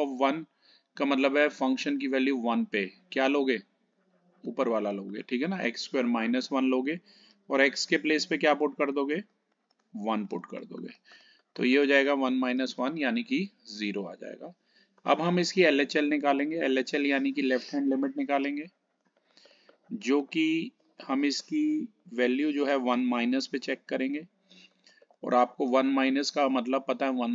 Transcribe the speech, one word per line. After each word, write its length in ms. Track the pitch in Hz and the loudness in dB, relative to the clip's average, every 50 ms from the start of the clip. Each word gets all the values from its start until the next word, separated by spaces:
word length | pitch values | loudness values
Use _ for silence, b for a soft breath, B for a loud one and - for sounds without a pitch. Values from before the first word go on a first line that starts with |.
of 80 | 147 139 131 127 | -2 -2 0 0
one 200 | 135 135 147 165 156 - b b b b b b b b - | 2 2 0 0 -6 -12 b b b b b b b b -6
का 80 | - 143 | -4 -2
मतलब 320 | 139 139 131 139 135 139 | 0 2 2 2 2 4
है 120 | 147 147 135 | 4 2 2
function 480 | 131 - 135 131 131 127 - 147 143 135 | 2 0 0 0 0 0 -2 -2 -2 -2
की 100 | 139 131 | -2 0
value 280 | 135 131 131 143 139 123 | 0 2 2 2 0 0
one 260 | 117 117 117 117 113 - | 0 0 0 0 0 0
पे 120 | - 101 95 92 - - _ - | -2 -2 -2 -2 -6 -16 _ -6
क्या 140 | - 135 135 | 0 0 2
लोगे, 320 | 135 143 143 135 131 120 104 - _ _ _ _ _ _ _ _ _ _ _ _ _ _ _ - | 2 2 2 2 2 0 -2 -4 _ _ _ _ _ _ _ _ _ _ _ _ _ _ _ -12
ऊपर 240 | - 117 139 127 120 | -8 -4 -2 0 0
वाला 220 | 113 107 101 101 | 0 0 0 -2
लोगे, 320 | 101 98 98 98 101 - - - | -4 -4 -6 -8 -10 -10 -6 -4
ठीक 140 | 131 120 | -2 -2
है 60 | 147 185 | -2 -2
ना, 120 | 196 180 | -2 -2
एक्स 240 | - 117 117 - - | -2 -4 -4 -4 -8
स्क्वायर 220 | - - 135 120 | -4 -2 0 0
माइनस 420 | 120 120 113 113 113 123 127 123 - | 2 0 0 0 0 0 -2 -2 -2
वन 120 | 143 131 131 131 | -2 0 0 2
लोगे, 280 | 127 127 127 143 165 180 b b b b b b b b _ - | 0 0 0 -2 -6 -6 b b b b b b b b _ -2
और 180 | 139 135 139 | 2 4 4
x 180 | 139 - - - - | 4 2 -2 -2 0
के 80 | 160 151 | 0 0
place 280 | 156 156 156 151 - | 2 2 0 0 0
पे 120 | - 165 139 | -2 -2 2
क्या 140 | 160 151 147 | 4 4 4
put 200 | 143 151 139 135 - | 4 2 0 0 0
कर 120 | 147 139 | -2 0
दोगे, 300 | 139 143 139 143 151 190 214 _ _ _ _ _ _ _ _ _ _ _ _ _ - | 0 -2 0 -2 -2 -4 -6 _ _ _ _ _ _ _ _ _ _ _ _ _ -12
one 320 | - 104 110 110 107 101 98 | -6 -4 -2 -2 -2 -2 -4
put 160 | 101 90 - - | -6 -8 -8 -10
कर 140 | - - - | -12 -12 -12
दोगे, 260 | - - - - - - - b b b b b b b b b _ - | -12 -14 -12 -12 -14 -16 -18 b b b b b b b b b _ -4
तो 80 | - 123 | 0 2
ये 140 | 123 131 143 | 4 4 6
हो 80 | 143 | 6
जाएगा 280 | 135 139 139 135 143 143 139 131 | 6 6 4 4 4 2 2 2
वन 100 | 127 127 127 | 0 0 0
माइनस 360 | 127 127 127 131 131 123 - - | 0 0 0 -2 -2 -4 -4 -4
वन, 200 | 123 135 165 160 | -4 -4 -2 -2
यानी 240 | 139 123 113 120 | -2 -2 -2 -2
कि 260 | 117 - 127 160 196 202 _ _ - - 104 107 | -2 -2 -2 -2 -4 -4 _ _ -20 -16 -10 -6
ज़ीरो 240 | 104 101 98 101 98 | -4 -4 -4 -4 -6
आ 80 | 85 92 | -8 -12
जाएगा। 380 | - - 107 - - 143 170 - _ b b b b b b b b b | -14 -14 -16 -14 -14 -16 -18 -18 _ b b b b b b b b b
अब 140 | - 143 151 | 0 0 2
हम 200 | 165 175 180 180 | 2 0 2 2
इसकी 220 | 170 - - 185 | 0 0 2 4
एलएचएल 480 | 175 156 143 139 143 - - 156 147 147 | 4 6 6 4 2 0 0 0 0 2
निकालेंगे, 500 | 151 147 143 143 139 139 143 156 160 165 147 | 0 0 2 2 2 2 0 -2 -2 -2 0
एलएचएल 420 | 135 131 131 123 - - 147 143 | 2 2 0 0 0 0 0 0
यानी 260 | 143 139 135 135 139 | 2 2 2 0 0
कि 100 | 135 147 | 0 0
left 320 | 135 127 127 123 - - 147 | 0 2 0 0 -2 -4 -4
hand 140 | 143 143 135 135 | -2 0 0 0
limit 240 | 135 139 135 135 147 | 0 -2 -2 -4 -4
निकालेंगे, 480 | 135 135 139 139 139 143 143 147 156 185 _ _ _ _ _ _ _ _ _ _ b b b b b b b b b b b b b - | -4 0 0 0 0 -2 -6 -8 -10 -12 _ _ _ _ _ _ _ _ _ _ b b b b b b b b b b b b b -12
जो 280 | - 107 104 120 139 147 | -12 -6 -2 0 0 0
कि 500 | 139 - - 160 160 160 160 165 185 254 _ _ _ _ _ - | 0 -2 -2 -2 0 0 0 -2 -4 -6 _ _ _ _ _ -12
हम 240 | - - 131 135 143 | -6 -4 -2 0 0
इसकी 640 | 143 135 - - - 160 151 151 151 151 156 - - _ _ - 180 120 | 0 -2 -2 -6 -4 -2 0 0 0 0 -2 -4 -8 _ _ -18 -8 -2
value 360 | 120 123 123 127 139 151 151 | 0 0 2 2 0 -2 -2
जो 120 | 143 143 143 | 0 0 0
है 80 | 139 143 | 0 0
one 280 | 135 123 123 123 123 127 123 | 0 0 0 0 0 0 0
minus 380 | 120 120 117 123 131 135 131 - | 0 0 0 0 0 -2 -2 -4
पे 60 | - 131 | -6 -6
check 220 | - 139 131 - _ - | -4 -6 -6 -6 _ -6
करेंगे, 380 | 131 127 131 135 143 151 170 - _ _ _ b b b b b b b b b b b b b _ - | -4 -4 -4 -4 -6 -8 -10 -14 _ _ _ b b b b b b b b b b b b b _ -10
और 120 | - - 123 | -4 2 4
आपको 320 | 123 123 - - - 143 | 4 4 2 0 -2 0
one 200 | 123 123 131 131 | 2 4 4 4
minus 440 | 135 135 135 131 135 135 139 143 - | 4 2 2 2 2 2 0 -2 -2
का 160 | - 147 143 131 | 0 2 2 2
मतलब 360 | 135 131 117 127 135 135 - - | 2 0 0 0 -2 -2 0 -2
पता 180 | 127 120 139 | -2 0 0
है, 60 | 135 | -2
वन 180 | 131 127 120 120 | 0 0 -2 0